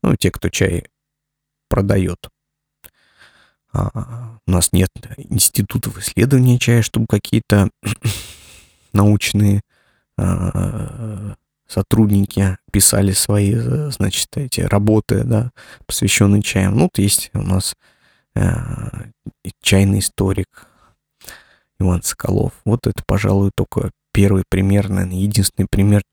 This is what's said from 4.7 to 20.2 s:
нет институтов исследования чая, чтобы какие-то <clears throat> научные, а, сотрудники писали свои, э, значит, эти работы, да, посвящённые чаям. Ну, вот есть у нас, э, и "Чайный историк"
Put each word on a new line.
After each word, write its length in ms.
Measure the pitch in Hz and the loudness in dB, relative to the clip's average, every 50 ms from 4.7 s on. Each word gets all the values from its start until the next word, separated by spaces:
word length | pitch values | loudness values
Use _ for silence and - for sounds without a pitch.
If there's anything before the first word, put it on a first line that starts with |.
| - | 2
нет 180 | 90 92 - _ - - - - | 0 0 0 _ -10 -20 -20 -20
институтов 800 | - - - - - - - _ - 101 - - 123 - - 101 95 | -20 -12 -6 -2 0 0 0 _ -2 -4 -2 -4 -6 -6 -6 -10 -8
исследования 600 | - - - - 117 131 139 131 127 127 123 123 | -10 -6 0 0 2 4 4 4 4 4 4 2
чая, 240 | - - 120 120 110 | 2 2 2 2 2
чтобы 240 | - - 117 113 - | 0 -2 -2 -2 0
какие-то 640 | - 101 - - - 113 - _ 104 104 98 - _ _ - | 0 -2 -2 0 -2 -2 0 _ 4 4 4 2 _ _ -8
<clears throat> 1080 | 101 101 - - 117 98 - - - - - - - - - _ _ _ _ _ _ - | -8 -8 -4 -4 -6 -6 -6 -12 -16 -20 -20 -20 -20 -20 -20 _ _ _ _ _ _ 0
научные, 680 | 101 101 104 104 98 - - - 98 104 101 101 101 - _ _ _ _ _ _ _ _ _ _ - | 2 4 4 4 2 0 -2 0 2 2 4 2 0 -2 _ _ _ _ _ _ _ _ _ _ -4
а, 1160 | 98 92 90 90 90 90 90 92 92 98 101 - 101 - - - 117 110 107 95 104 101 101 _ _ _ _ _ _ | -2 0 0 0 -2 -2 -2 -2 -4 -2 -4 -6 -8 -10 -10 -10 -10 -10 -10 -10 -10 -12 -12 _ _ _ _ _ _
сотрудники 920 | _ - 113 101 _ - 110 110 104 104 101 98 - - - 98 95 92 - _ - | _ -4 -4 0 _ 4 4 4 4 4 2 0 0 0 0 0 0 -2 -4 _ -4
писали 420 | - 101 95 - - - 98 98 92 | -2 2 2 2 2 2 2 2 0
свои, 420 | - - - 101 104 101 98 107 | 0 0 0 2 2 2 2 2
э, 360 | 120 117 123 127 151 151 147 | 0 0 -2 -2 -2 -4 -6
значит, 380 | 123 - 98 101 - - - _ - | -6 -4 -4 -4 -2 -4 -8 _ -6
эти 240 | - 143 123 - - | -8 -6 -6 -4 -4
работы, 640 | 87 92 - 101 104 107 107 110 - - - 101 - | -2 0 0 2 2 4 2 2 2 0 -2 -2 0
да, 280 | 123 117 107 117 123 _ - - - - _ - | 0 0 0 0 -2 _ -14 -20 -20 -20 _ -14
посвящённые 560 | _ - - - 127 - - 104 101 101 104 101 | _ -6 -2 -2 0 2 4 4 4 4 2 2
чаям. 320 | - - 95 92 95 98 | 0 -2 0 0 2 2
Ну, 60 | 120 160 | 2 0
вот 160 | 180 _ - | 0 _ 0
есть 320 | 98 101 - - - - _ | 0 0 0 -2 -4 -4 _
у 80 | 104 | -6
нас, 340 | 98 92 92 95 98 - - _ _ _ _ _ _ _ _ _ _ _ _ | -2 -2 -2 -2 -2 -4 -10 _ _ _ _ _ _ _ _ _ _ _ _
э, 160 | - 98 90 - - - - - - - - - - - - _ _ _ - - _ _ | -2 0 0 0 -2 -6 -8 -10 -10 -10 -12 -12 -14 -16 -18 _ _ _ -20 -20 _ _
и 100 | - - _ - | -14 -14 _ -2
"Чайный 380 | - - 98 98 101 98 101 | 2 4 4 4 4 2 0
историк" 680 | - - _ - | -2 -4 _ -2